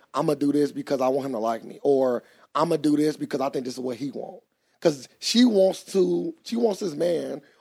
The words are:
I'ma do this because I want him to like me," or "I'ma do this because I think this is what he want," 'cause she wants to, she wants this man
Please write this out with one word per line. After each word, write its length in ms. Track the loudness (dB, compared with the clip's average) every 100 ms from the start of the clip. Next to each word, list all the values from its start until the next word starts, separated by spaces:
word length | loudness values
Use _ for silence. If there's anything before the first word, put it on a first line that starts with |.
| _
I'ma 200 | -2 0
do 180 | 0 2
this 220 | 2 0
because 260 | -2 -4 0
I 80 | 0
want 180 | 0 -2
him 40 |
to 60 | -2
like 240 | -2 -4
me," 160 | -8 -4
or 400 | 2 2 2 0 -6 _ _
"I'ma 220 | -2 0 2
do 220 | 2 2
this 180 | 2 -2
because 240 | -4 -4
I 80 | -2
think 140 | -4
this 120 | -6 -6
is 40 |
what 160 | -6 -6
he 160 | -8
want," 300 | -8 -12 -14 _ _ _ _
'cause 260 | 0 0 -8 -10
she 260 | 0 4 6
wants 380 | 6 4 2 -2
to, 400 | 2 2 0 -4 -8
she 140 | -8 -2
wants 240 | 0 0
this 120 | -6
man 480 | -2 -2 -2 -4 -10 -14 _